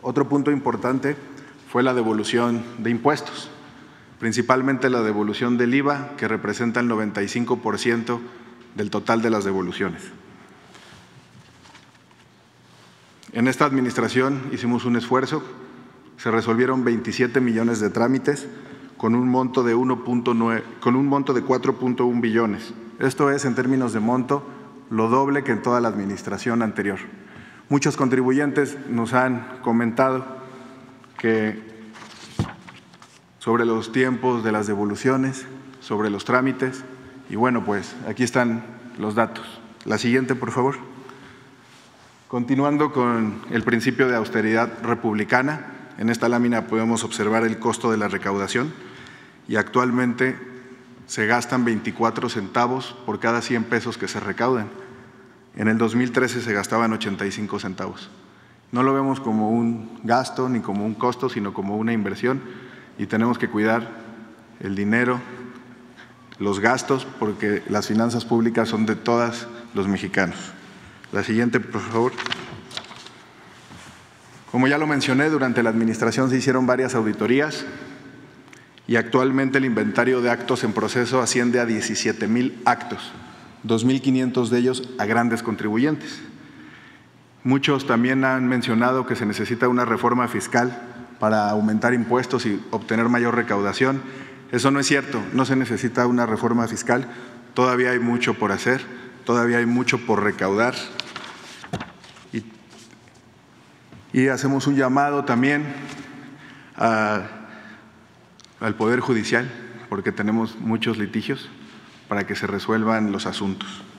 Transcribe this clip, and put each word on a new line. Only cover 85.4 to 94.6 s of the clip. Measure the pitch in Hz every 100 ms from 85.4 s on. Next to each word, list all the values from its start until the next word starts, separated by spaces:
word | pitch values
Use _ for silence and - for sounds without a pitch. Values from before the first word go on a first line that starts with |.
contribuyentes. | 113 104 107 110 143 151 - - - - - - - - - - - - - -
Muchos | 127 135 139 139 135
también | 117 123 135
han | 131 131 127
mencionado | 127 120 113 120 131 123
que | 110
se | 107
necesita | 101 104 120 123
una | 123
reforma | 120 110 120 123 120
fiscal | 107 - 127 123 127 - - - -
para | 107 107 104
aumentar | 107 107 107 120
impuestos | 123 110 123 127 123 113
y | 101 -
obtener | 110 - 110 117
mayor | 120 120 113
recaudación. | 110 101 101 - 131 135 - - - - -
Eso | 123